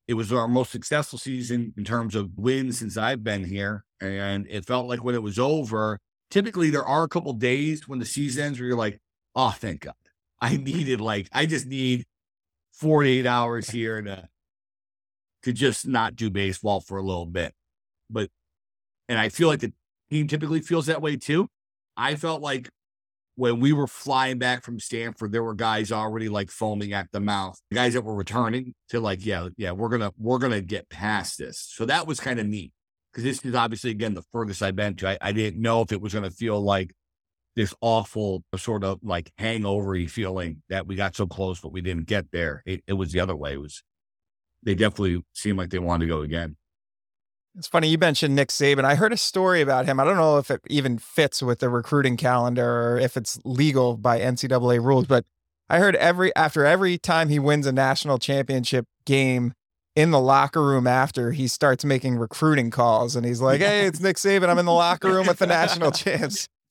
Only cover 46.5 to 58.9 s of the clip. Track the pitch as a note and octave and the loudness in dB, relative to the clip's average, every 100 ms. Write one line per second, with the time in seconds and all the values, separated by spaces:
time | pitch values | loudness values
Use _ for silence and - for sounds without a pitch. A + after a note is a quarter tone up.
46.5 | D#2 _ _ _ _ _ _ _ _ _ | -12 _ _ _ _ _ _ _ _ _
47.5 | F#3 - E3+ D#3 D#3+ F3 C#3 D3+ C#3 C3+ | -18 -2 2 2 4 4 2 2 2 2
48.5 | - C#3+ C3+ C3+ D3+ G#3+ A#3 - F#3+ F#3 | 2 4 4 4 4 2 2 -2 2 2
49.5 | F3 C#3 C3 C3+ C3+ D3 F#3+ D#3 D3 - | 4 4 2 2 2 4 6 6 4 2
50.5 | C#3 - C#3+ C3 A#2 - - C#3+ - B2 | -4 0 0 0 -2 -2 0 2 2 -2
51.5 | A#2+ B2+ A#2+ - D3 C3+ A#2+ B2 B2 B2 | 0 0 0 2 2 2 2 2 2 2
52.5 | B2 A#2+ A#2+ A#2 B2 B2+ B2+ A2 - - | 2 0 2 2 2 2 0 -8 -8 -6
53.5 | B2+ D3+ C3+ B2 A2 A#2+ A#2 B2+ A#2+ B2+ | 2 4 4 2 2 2 2 2 -2 0
54.5 | B2+ B2 A#2+ B2 C3 - B2 - _ _ | 2 4 4 4 4 4 2 2 _ _
55.5 | _ - E3 G3 F3 E3+ F3+ F#3 - D#3+ | _ 0 4 4 6 4 4 2 2 2
56.5 | D#3 C#3+ F#3 F#3 F3 - E3 D#3 D3 C#3 | 4 4 6 4 0 2 2 4 4 4
57.5 | D3 C#3 C3 C3+ C3+ D3+ B2+ - C#3 C3+ | 2 2 2 4 2 2 0 2 0 0
58.5 | C3 A#2+ C3 A#2 | -2 0 -2 -2